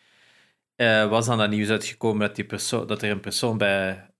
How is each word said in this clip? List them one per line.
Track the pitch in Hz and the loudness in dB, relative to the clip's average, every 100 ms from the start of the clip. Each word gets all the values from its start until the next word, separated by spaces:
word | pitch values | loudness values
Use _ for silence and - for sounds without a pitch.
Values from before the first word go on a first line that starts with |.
| _ _ _ _ _ _ _ - | _ _ _ _ _ _ _ 0
Eh, | 117 110 107 | 4 4 4
was | 113 117 | 2 2
dan | 113 | 2
dat | 104 | 2
nieuws | 107 104 | 0 0
uitgekomen | 110 - - 113 104 104 | 0 -2 -4 -2 0 -2
dat, | - | -4
die | 98 | -8
perso-, | 98 - 113 90 | -6 -4 -4 -4
dat | 104 | -4
er | 104 | -2
een | 101 | -4
persoon | 101 - 120 110 | -6 -4 -2 0
bij, | 101 98 95 95 - _ | 2 2 -2 -6 -14 _